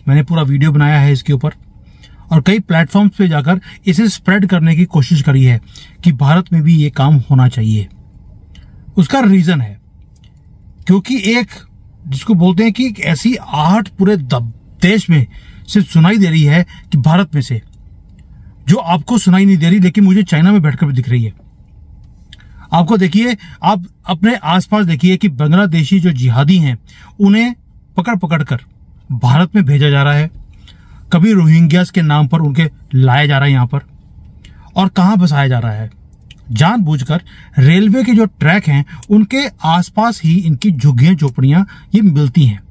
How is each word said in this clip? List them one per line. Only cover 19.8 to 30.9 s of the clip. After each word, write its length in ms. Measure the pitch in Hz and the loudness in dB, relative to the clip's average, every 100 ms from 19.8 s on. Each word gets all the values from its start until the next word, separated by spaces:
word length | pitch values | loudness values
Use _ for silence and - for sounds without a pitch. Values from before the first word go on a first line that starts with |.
| 180 208 | 2 2
मुझे 200 | 196 190 | 2 2
China 280 | 196 151 175 | 0 0 2
में 100 | 208 | 2
बैठकर 260 | 151 127 147 | 0 -2 -4
भी 60 | |
दिख 160 | 127 120 | -2 -2
रही 140 | 123 | -4
है। 260 | 110 - - _ - - - - - - - - - - - | -4 -10 -20 _ -20 -20 -20 -20 -20 -20 -20 -20 -20 -20 -4
आपको 240 | 165 165 220 | -2 0 0
देखिए, 400 | 180 185 240 220 - - | 2 0 -2 -6 -12 -4
आप 220 | 160 208 175 _ - | -2 -2 -6 _ -8
अपने 300 | 170 208 247 | -2 -2 -2
आसपास 500 | 151 180 - 214 185 | -2 -2 -2 -2 -2
देखिए 320 | 151 175 185 | 0 0 0
कि 120 | 208 | -2
बांग्लादेशी 680 | 127 151 175 202 165 143 190 | -2 0 0 0 -2 0 0
जो 120 | 175 | 0
जिहादी 460 | 131 127 117 143 185 | 0 0 0 2 2
हैं, 220 | 147 117 - - - - | 0 -4 -12 -20 -20 -2
उन्हें 360 | 196 214 240 240 _ - _ - | 0 2 0 -6 _ -20 _ -6
पकड़ 180 | 170 190 | -4 -4
पकड़ 280 | 170 160 | -4 -4
कर 160 | 143 117 - _ - - - | -4 -6 -8 _ -20 -20 -12
भारत 440 | 123 123 139 180 208 | -4 0 0 0 0
में 100 | 143 | 0
भेजा 240 | 143 147 | 0 0
जा 140 | 143 | 0
रहा 100 | 143 | 0
है। 180 | 147 156 - - - - - - | 0 -4 -10 -20 -20 -20 -20 -20